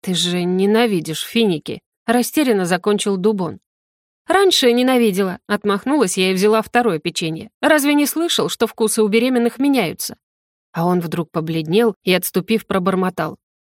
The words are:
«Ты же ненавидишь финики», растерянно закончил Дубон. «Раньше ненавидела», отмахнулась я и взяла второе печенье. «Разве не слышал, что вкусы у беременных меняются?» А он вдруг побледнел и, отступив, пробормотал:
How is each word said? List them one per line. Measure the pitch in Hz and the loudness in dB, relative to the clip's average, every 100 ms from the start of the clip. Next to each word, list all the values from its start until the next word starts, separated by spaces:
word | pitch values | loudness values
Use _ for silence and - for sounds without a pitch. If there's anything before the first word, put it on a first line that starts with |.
«Ты | - | -4
же | 175 175 180 | -2 -2 -2
ненавидишь | 175 185 196 220 240 185 160 156 | -2 0 2 2 2 0 -4 -8
финики», | - 233 220 156 - 117 _ _ - | -4 0 0 0 -6 -14 _ _ -2
растерянно | 240 233 311 269 202 175 | -2 0 -2 0 0 0
закончил | 180 208 208 202 196 | -2 0 0 -2 0
Дубон. | 196 208 170 98 _ _ _ _ _ _ - | 0 -2 -6 -10 _ _ _ _ _ _ 0
«Раньше | 370 392 - 254 | 2 4 4 2
ненавидела», | 240 254 254 233 185 196 180 - | 4 2 4 2 2 -2 -6 -6
отмахнулась | 208 208 196 254 294 190 - | -2 0 -2 0 0 0 0
я | 185 | 0
и | |
взяла | 185 208 220 | 2 2 2
второе | 208 240 240 156 | 0 0 0 -2
печенье. | 175 - 165 160 - _ | -4 -4 -6 -6 -12 _
«Разве | 294 311 277 | 2 2 4
не | 294 285 | 2 0
слышал, | 311 339 - 160 | -2 -2 -2 -2
что | - 226 | -2 -4
вкусы | - 220 - | -2 -2 0
у | 214 | 2
беременных | 220 254 247 233 - | 2 2 2 0 0
меняются?» | 285 269 165 - - - _ _ _ _ _ | 0 2 -2 -6 -12 -12 _ _ _ _ _
А | 170 175 | -2 0
он | 180 | 0
вдруг | 170 165 160 | -2 -6 -4
побледнел | 170 160 165 156 196 233 - | -6 -4 -6 0 2 2 -2
и, | - | -2
отступив, | 180 - 185 165 220 - | 0 0 -4 0 -2 0
пробормотал: | 196 180 190 185 180 156 - _ _ | -2 0 -2 -2 -4 -8 -10 _ _